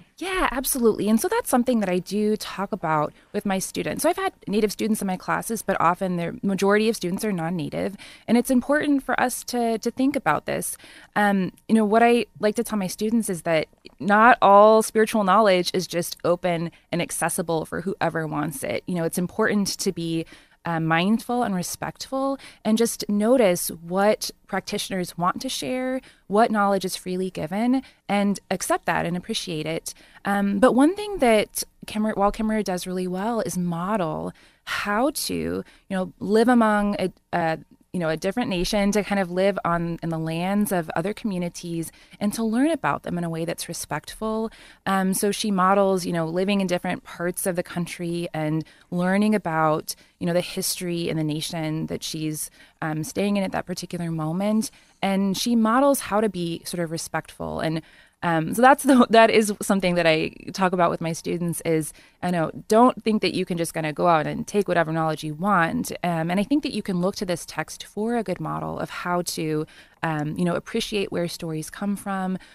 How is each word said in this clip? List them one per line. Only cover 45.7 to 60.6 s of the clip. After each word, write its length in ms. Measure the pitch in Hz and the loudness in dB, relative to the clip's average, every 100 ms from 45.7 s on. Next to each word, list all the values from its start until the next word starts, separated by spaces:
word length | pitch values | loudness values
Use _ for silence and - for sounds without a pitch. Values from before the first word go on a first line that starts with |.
| 202 196 190 180 | 4 4 2 0
you 60 | |
know, 140 | 170 160 | -2 -2
living 340 | 175 196 202 | -2 0 0
in 80 | 190 | 0
different 380 | 175 185 180 - | -2 -2 -6 -8
parts 400 | - 175 185 196 | -6 -6 -4 -4
of 100 | 175 | -4
the 80 | |
country 640 | 175 180 170 - 175 170 170 | -4 -4 -6 -6 -6 -4 -4
and 320 | 156 156 160 156 - - | -4 -2 -2 -4 -12 -8
learning 420 | 175 180 196 214 | -2 2 2 4
about, 640 | 214 175 160 156 156 - - - - | 2 0 0 2 2 -2 -12 -14 -6
you 80 | 180 | -2
know, 60 | |
the 80 | 175 | 0
history 680 | 175 - 180 - 180 170 170 | -2 -4 -6 -4 -4 -4 -2
and 80 | 160 | -2
the 60 | |
nation 640 | 156 151 - 170 156 156 160 | -2 -4 -6 -6 -4 -4 -6
that 180 | 156 | -8
she's, 480 | - 160 156 151 - - - - | -8 -6 -6 -6 -10 -14 -20 -10
um, 200 | 160 156 | -6 -4
staying 360 | 156 - 202 202 | -6 -2 0 0
in 60 | |
at 100 | 190 | -2
that 120 | 165 - | -4 -6
particular 460 | 185 180 175 170 | -8 -8 -6 -6
moment. 600 | 165 156 175 202 220 - - _ _ | -4 -4 -2 0 0 -2 -8 _ _
And 360 | 196 190 196 180 | -2 0 0 0
she 180 | 240 233 | 0 2
models 460 | 220 240 285 277 | 4 4 4 2
how 180 | - 202 | 0 0
to 80 | 220 | 0
be 360 | 180 170 165 - | -2 -6 -6 -8
sort 180 | 175 | -6
of 80 | 165 | -6
respectful. 680 | 160 - 160 - - 160 156 | -6 -6 -8 -8 -10 -8 -4
And, 200 | 160 160 - - - _ | -2 -4 -8 -18 -20 _
um, 320 | 175 165 160 196 | -2 0 0 4
so 60 | |
that's 200 | 254 294 | 6 6
the, 220 | 269 254 226 | 6 6 8
that 180 | 226 226 | 8 8
is 240 | 214 214 202 | 6 2 0
something 320 | - 196 185 175 | 0 2 2 2
that 120 | 165 | 4
I 220 | 156 160 - - | 2 0 -8 -12
talk 220 | 180 | -2